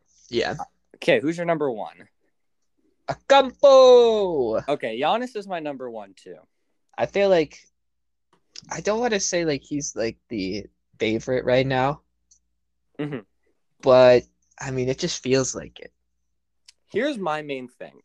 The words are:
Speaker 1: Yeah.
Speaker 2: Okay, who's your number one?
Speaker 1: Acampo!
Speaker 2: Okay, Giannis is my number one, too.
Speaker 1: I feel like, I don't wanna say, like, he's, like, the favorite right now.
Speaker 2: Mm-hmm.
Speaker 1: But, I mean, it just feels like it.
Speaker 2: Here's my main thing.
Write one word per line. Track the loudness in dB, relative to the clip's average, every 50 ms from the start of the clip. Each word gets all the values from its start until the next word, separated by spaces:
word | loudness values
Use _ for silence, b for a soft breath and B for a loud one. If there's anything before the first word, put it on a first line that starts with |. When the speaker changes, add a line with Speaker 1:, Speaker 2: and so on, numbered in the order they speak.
| _ _ _ _ _ -8
Speaker 1:
Yeah. | -6 -4 -4 -4 -6 -8 -12 -16 _ _ _ _ _
Speaker 2:
Okay, | -8 -2 -2 0 0
who's | 0 -4 -6 -6
your | -4
number | -4 -4 -4 -4 -6
one? | -6 -8 -12 -16 -18 -20 -20 _ _ _ _ _ _ _ _ _ _ _ _ _ _ _ _ _ _ _ _ -12
Speaker 1:
Acampo! | -12 -6 _ 4 4 4 4 2 0 _ 4 6 8 8 8 10 8 8 8 6 2 0 -2 -2 -2 -2 -2 -2 -2 -4 -4 -4
Speaker 2:
Okay, | -4 -4 -4 -6 -6 -2
Giannis | -2 -2 -2 -2 -4 -8 -12
is | -12 -12
my | -10 -10 -10
number | -8 -10 -10 -10 -12 -12
one, | -12 -14 -16 -18 -20
too. | _ -20 -20 -20 -20 -20 _ _ _ _ _ _ _ _ _ _
Speaker 1:
I | -6 -6
feel | -4 -2 0 2 2
like, | 4 2 2 -2 -6 -18 _ _ _ _ _ _ _ _ _ _ _ _ _ _ _ _ _ _ -20 -20 -16 -14
I | -12 -8
don't | -4 -4 -2 -2
wanna | -2 -2 -2 -4
say, | -4 -4 -4 -2 -2
like, | -2 -4 -4 -6
he's, | -8 -8 -8 -8 -8 -6
like, | -6 -6 -6 -6 _ _ -10
the | -8 -6 -6 -6 -6 -8 -10 -12 _ _ _ _ _ -6
favorite | -4 -2 -2 -2 -4 -4 -4 -2 -2
right | 0 0 0 0
now. | 0 0 -2 -2 -2 -4 -6 _ _ _ _ _ _ _ _ _ _ _ _ _ _ _ _ _ _ _ -12
Speaker 2:
Mm-hmm. | -12 -10 -10 -12 -14 _ _ _ _ _ _ _ _ _ _ _ 2
Speaker 1:
But, | 4 6 8 8 8 6 6 2 _ _ _ _ _ _ -14
I | -12 -8
mean, | -6 -4 -4 -4
it | -4 -4
just | -6 -8 -8 -6 -4
feels | 0 0 0 0 -2 -6
like | -10 -14 -16 -18 -20
it. | -20 -20 _ _ _ _ _ _ _ _ _ _ _ _ _ _ _ _ _ _ _
Speaker 2:
Here's | _ -6 -4 -4 -4 -4 -6
my | -6 -6 -6 -6 -6
main | -8 -10 -10 -12 -14
thing. | _ -18 -20 -20 -20 _